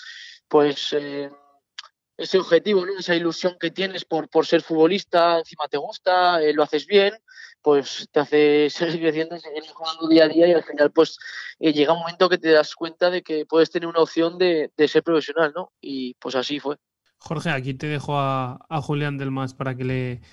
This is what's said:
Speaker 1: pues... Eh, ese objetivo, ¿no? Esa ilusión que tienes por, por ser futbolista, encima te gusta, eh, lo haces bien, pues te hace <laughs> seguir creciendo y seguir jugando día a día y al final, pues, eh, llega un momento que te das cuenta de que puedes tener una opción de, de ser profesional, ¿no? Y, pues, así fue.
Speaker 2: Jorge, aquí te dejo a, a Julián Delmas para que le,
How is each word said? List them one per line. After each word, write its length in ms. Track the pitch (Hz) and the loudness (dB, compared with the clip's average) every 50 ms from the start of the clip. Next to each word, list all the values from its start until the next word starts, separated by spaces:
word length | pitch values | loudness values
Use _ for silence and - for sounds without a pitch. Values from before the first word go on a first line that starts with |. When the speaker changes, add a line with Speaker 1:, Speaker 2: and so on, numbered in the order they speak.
| - - - - - - - - _ | -14 -20 -20 -20 -20 -20 -20 -20 _
Speaker 1:
pues... 460 | _ - 151 147 147 139 - - - - | _ 2 4 4 4 2 -2 -6 -4 -4
Eh, 380 | 147 143 143 143 143 143 139 143 - _ _ _ _ _ _ _ - - - _ _ _ _ _ - | -4 -4 -6 -8 -10 -10 -12 -14 -20 _ _ _ _ _ _ _ -20 -20 -20 _ _ _ _ _ -14
ese 200 | 165 - - 190 | -6 -2 -2 -2
objetivo, 460 | 175 - 170 165 160 208 208 190 180 | 2 2 2 2 4 2 0 0 0
¿no? 140 | 185 196 190 | -2 -6 -8
Esa 160 | 180 - 175 | -4 -2 -2
ilusión 420 | 170 170 170 160 - - 180 180 - | 0 0 -2 -2 -2 -4 -4 -4 -4
que 120 | - 165 | -6 -6
tienes 340 | 165 - 185 196 190 175 - | -4 -4 -6 -6 -6 -10 -8
por, 240 | - 170 160 156 156 | -6 -6 -6 -4 0
por 160 | - 165 151 | 0 0 2
ser 160 | - - 165 | 2 2 0
futbolista, 800 | - - 165 160 156 165 190 202 - - - 175 170 170 170 165 | 0 0 2 4 4 4 4 0 -4 -2 2 2 4 4 2 2
encima 300 | 160 - - - 151 143 | -2 -4 -8 -10 -8 -6
te 100 | - 147 | -6 -6
gusta, 640 | 147 190 220 - _ 190 180 180 180 180 175 170 156 | -6 -8 -12 -6 _ 0 2 4 4 4 2 2 2
eh, 100 | 151 147 | 2 2
lo 120 | 151 151 | 2 0
haces 200 | 143 - 151 139 | 0 -2 -4 -2
bien, 300 | - 202 202 196 202 214 226 _ _ - - - - - _ - | 0 2 2 4 2 0 -4 _ _ -20 -20 -20 -20 -20 _ 0
pues 460 | 151 147 143 131 - - - - - - | 2 2 2 2 -2 -6 -12 -14 -4 -2
te 80 | 156 | -2
hace 500 | 143 143 151 151 151 147 147 147 151 143 | 0 2 2 4 4 4 4 4 2 0
<laughs> 0 | |
seguir 300 | - - 175 165 160 170 | 0 -2 -4 -4 -2 -2
creciendo 360 | 165 165 147 156 160 165 170 | -2 -2 -2 -2 -4 -6 -8
y 40 | 170 | -14
seguir 220 | - 160 147 156 156 - - | -14 -14 -14 -14 -14 -14 -16
jugando 360 | - 165 160 160 160 165 156 | -12 -10 -10 -8 -6 0 4
día 160 | 160 160 160 | 6 6 6
a 40 | 156 | 6
día 200 | 156 160 170 180 | 6 4 4 6
y 40 | 175 | 4
al 120 | 160 151 | 2 0
final, 260 | - 147 143 147 147 | -2 0 0 0 2
pues, 260 | - - 160 156 - - - - - - - - - _ | 4 4 2 2 0 -6 -18 -18 -16 -16 -16 -18 -10 _
eh, 120 | - 160 151 | -2 0 2
llega 220 | 147 147 139 165 | 2 2 2 2
un 60 | 170 | 0
momento 280 | 165 165 170 - 185 180 | -2 -6 -2 0 0 0
que 100 | 180 175 | 0 0
te 120 | - 160 | 2 4
das 240 | 160 151 151 - - | 4 4 4 2 -2
cuenta 340 | - 165 165 165 _ 180 180 | -10 -10 -10 -4 _ -2 0
de 140 | 180 180 170 | 0 -2 -4
que 240 | - 160 151 151 | -4 -4 -4 -4
puedes 240 | 151 - 160 160 156 | 0 2 2 2 2
tener 180 | - 175 170 170 | 0 -4 -6 -4
una 120 | 160 165 | 0 0
opción 360 | 160 151 - 165 165 165 175 | 0 0 2 0 -2 0 0
de, 340 | 180 185 180 170 160 147 - - | 0 0 0 2 0 -2 -2 -2
de 120 | - 151 139 | 0 0 2
ser 140 | - 156 156 | 2 0 0
profesional, 500 | - 170 160 139 - 143 160 165 147 143 | 2 0 -2 -2 -2 -2 -2 -2 0 -2
¿no? 160 | 170 185 - _ _ | -6 -10 -12 _ _
Y, 340 | - - 139 135 127 123 127 | -14 -12 -10 -8 -8 -10 -10
pues, 200 | _ - 135 123 | _ -10 -6 -4
así 260 | 131 123 - 147 143 | -4 -4 -4 -6 -8
fue. 160 | - 135 147 - _ _ _ _ _ _ _ _ | -6 -8 -8 -10 _ _ _ _ _ _ _ _
Speaker 2:
Jorge, 300 | - - 170 151 143 170 | -12 -10 -8 -6 -4 -4
aquí 240 | 151 135 127 135 139 | -4 -4 -4 -6 -8
te 140 | 131 - 151 | -8 -8 -6
dejo 280 | 151 143 135 143 147 | -6 -6 -6 -4 -4
a, 480 | 143 139 135 135 131 131 123 127 135 _ - | -2 -2 -2 -2 -4 -4 -6 -10 -14 _ -8
a 120 | 165 156 | -8 -6
Julián 380 | - - 151 147 147 147 143 139 | -6 -4 -4 -4 -4 -4 -6 -6
Delmas 340 | 139 139 135 135 131 127 131 | -8 -6 -6 -6 -6 -8 -8
para 240 | - 135 131 127 | -8 -8 -6 -6
que 60 | 123 131 | -6 -6
le, 380 | 131 131 131 127 127 123 120 - _ | -4 -4 -4 -6 -6 -8 -12 -14 _